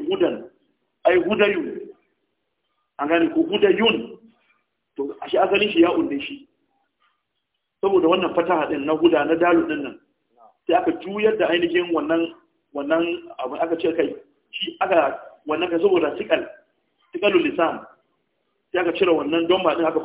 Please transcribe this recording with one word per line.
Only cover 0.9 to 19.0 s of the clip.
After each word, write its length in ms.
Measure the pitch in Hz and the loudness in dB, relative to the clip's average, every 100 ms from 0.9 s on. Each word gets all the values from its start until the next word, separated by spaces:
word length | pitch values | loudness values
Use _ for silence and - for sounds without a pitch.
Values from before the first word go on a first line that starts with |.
| _ 165 | _ 2
Ai 120 | 180 | 4
hudayun. 720 | 165 214 202 185 139 - - - _ _ _ _ _ _ _ _ _ - | 2 2 2 2 -6 -10 -14 -20 _ _ _ _ _ _ _ _ _ -8
An 80 | 147 | 0
gane 220 | 170 165 | 2 2
ko 80 | - - | 0 0
hudayun. 720 | 208 202 196 226 - - - - _ _ _ _ _ _ - | 2 4 4 2 0 -6 -14 -20 _ _ _ _ _ _ -10
To 180 | 139 - | -8 -10
ashe 160 | - - | -4 0
asalin 340 | 190 196 208 | 2 2 2
shi 100 | 165 | 4
ya'un 280 | 170 175 143 | 4 4 -2
ne 100 | 139 | -4
shi. 260 | - - - _ _ _ _ _ _ _ _ _ _ _ _ _ | -8 -14 -20 _ _ _ _ _ _ _ _ _ _ _ _ _
Saboda 260 | 196 190 160 | 0 4 4
wannan 260 | 185 170 - | 2 0 -2
fataha 340 | 165 170 143 | 0 0 0
din 160 | 147 139 | -2 -2
na 80 | |
huda 320 | 156 170 156 147 | 2 4 4 2
na 100 | 165 | 2
dalu 320 | 175 170 156 | 2 2 0
din 160 | 147 | -4
nan. 160 | 131 - _ _ _ _ - _ - | -8 -14 _ _ _ _ -20 _ -2
Sai 80 | 147 | 0
aka 160 | - - | 0 -4
juyar 360 | 185 208 214 214 | -6 0 0 2
da 100 | 160 | 0
ainihin 420 | 170 170 170 175 | 0 0 0 -2
wannan, 400 | 165 147 165 165 - _ _ _ | -2 0 -2 -2 -8 _ _ _
wannan 300 | 143 143 165 170 170 - - | -10 -2 0 0 -6 -10 -10
abu 160 | 127 147 | -8 -4
aka 200 | 165 165 | -4 -2
ce 160 | 170 165 | -2 -2
kai. 200 | 143 - - _ _ | -4 -6 -18 _ _
Shi 260 | - - - | -12 -12 -6
aka 380 | 196 175 135 - - - 147 | 0 2 2 -4 -14 -16 -6
wannan 220 | 156 175 | -4 -2
kai 100 | 170 | 0
saboda 360 | 196 180 151 - | 2 2 -2 -4
sikal, 280 | - 151 113 - _ _ _ _ _ | -2 -2 -2 -16 _ _ _ _ _
sikalul 300 | - 202 190 | -2 2 2
lisan. 360 | 151 - 160 - - _ _ _ _ _ _ _ _ | 2 0 0 -2 -12 _ _ _ _ _ _ _ _
Sai 100 | 175 | -2
aka 120 | 170 | -2
cire 140 | 160 | 0